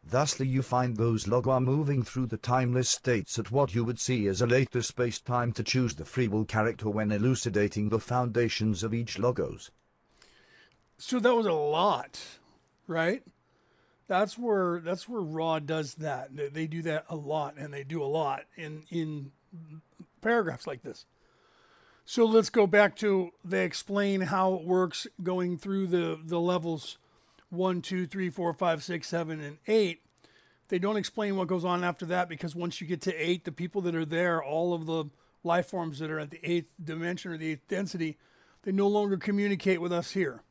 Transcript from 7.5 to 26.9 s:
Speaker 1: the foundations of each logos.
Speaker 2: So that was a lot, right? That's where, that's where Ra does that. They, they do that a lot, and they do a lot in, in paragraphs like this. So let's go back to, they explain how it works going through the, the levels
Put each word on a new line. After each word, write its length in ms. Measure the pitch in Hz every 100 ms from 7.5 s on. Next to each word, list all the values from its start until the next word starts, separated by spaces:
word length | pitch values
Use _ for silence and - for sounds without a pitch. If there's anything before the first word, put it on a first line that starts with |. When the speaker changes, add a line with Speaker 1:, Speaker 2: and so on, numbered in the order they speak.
| 101 104 107 104
Speaker 1:
the 100 | 107
foundations 840 | - 123 123 113 117 - 110 95
of 100 | 110
each 260 | 117 117 -
logos. 520 | 120 120 82 - - _ _ _ _ _ - _ _ - - _ _ _
Speaker 2:
So 200 | - 247
that 160 | 240
was 120 | 233 214
a 60 |
lot, 680 | 156 147 156 202 139 - - - - _ _ _ _ -
right? 360 | 165 165 262 - _ _ _ _ _ _ _ -
That's 320 | 185 202 226
where, 420 | 240 202 180 170
that's 260 | 160 185 -
where 140 | 240
Ra 380 | 165 160 165 160
does 380 | 147 160 147 -
that. 380 | 151 131 135
They, 140 | 135 143
they 180 | 151 160
do 140 | 160
that 240 | 165 156 -
a 40 |
lot, 440 | 160 143 156 143 135
and 160 | 147
they 100 | 139
do 180 | 139 165
a 60 | 139
lot 360 | 156 143 135 - -
in, 280 | 156 156 151
in 440 | 170 156 151 135 _ _ 170 156 160 _ _ - _
paragraphs 440 | 220 233 175 123 -
like 140 | 131
this. 240 | - - - _ _ _ _ _ _ _ _ _ -
So 180 | -
let's 240 | 226 226 -
go 180 | 233 202
back 300 | 208 202 -
to, 320 | 214 196 175 _
they 220 | 175 190 185
explain 560 | - - 202 202 196
how 320 | 180 190 190
it 100 | 185
works 420 | 165 185 180 - - -
going 360 | 175 185 180 175
through 300 | 196 196 190
the, 300 | 175 165 160
the 160 | 160 175
levels 560 | 175 180 165 160 -